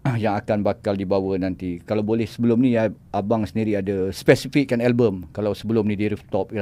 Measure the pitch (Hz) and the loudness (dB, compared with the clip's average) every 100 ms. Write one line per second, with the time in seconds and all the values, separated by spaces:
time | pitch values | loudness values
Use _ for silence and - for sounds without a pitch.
0 | 135 117 107 104 - 104 101 98 110 98 | -2 0 0 0 0 0 0 -2 -2 -2
1 | 95 98 95 95 92 92 92 87 - 107 | 0 0 0 0 -2 -2 -6 -6 -4 -2
2 | 104 113 107 - 117 117 131 113 110 - | 0 0 -2 0 2 4 4 4 0 -2
3 | - 101 101 113 104 110 107 101 95 98 | -8 -4 0 0 -2 -2 -2 -2 -2 -2
4 | 95 - - 131 135 147 139 120 123 123 | -2 0 2 2 2 -2 0 2 2 4
5 | 117 95 87 - 104 98 104 113 107 101 | 2 0 -8 -6 -4 -4 -2 0 0 0
6 | 104 101 - 101 95 107 | -2 -4 -4 -4 -4 -4